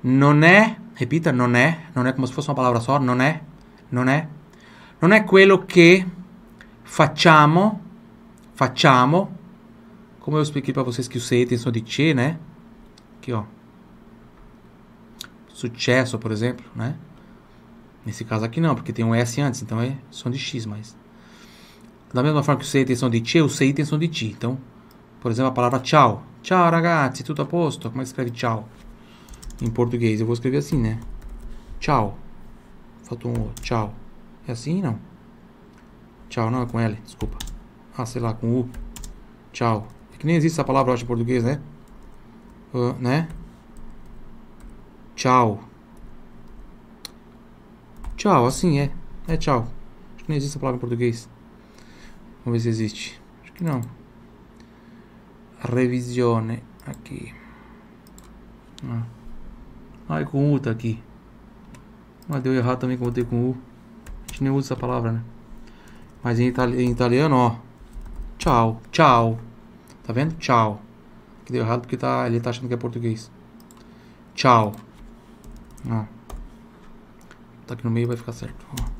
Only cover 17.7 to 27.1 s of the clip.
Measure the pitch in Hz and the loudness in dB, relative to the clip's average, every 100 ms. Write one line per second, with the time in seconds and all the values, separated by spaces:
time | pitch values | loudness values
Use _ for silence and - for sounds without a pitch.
17.7 | - - - 110 - 113 113 113 139 165 | -20 -20 -16 -14 -10 -4 -4 -2 0 0
18.7 | - - 113 113 113 120 - 143 - 107 | 0 -6 -2 0 0 0 0 -2 -4 -6
19.7 | 110 123 139 - - 123 131 - 127 110 | -4 -4 -6 -12 -10 -8 -6 -6 -8 -8
20.7 | 107 107 - - - - - - - - | -10 -14 -20 -20 -20 -20 -20 -20 -20 -20
21.7 | - - - - 127 143 151 147 131 - | -20 -20 -20 -6 0 2 2 2 0 2
22.7 | 139 131 120 127 113 117 170 147 - 135 | 0 2 0 2 0 2 4 4 2 2
23.7 | 139 147 151 165 160 110 101 120 135 - | 2 0 0 -2 -2 -8 -4 -6 -6 -10
24.7 | - - - - - 123 113 131 127 120 | -20 -20 -20 -20 -8 -4 0 0 2 0
25.7 | 127 - 156 123 101 - - - 185 170 | 0 2 6 6 2 -8 -18 0 4 4
26.7 | 165 170 160 131 | 4 2 2 0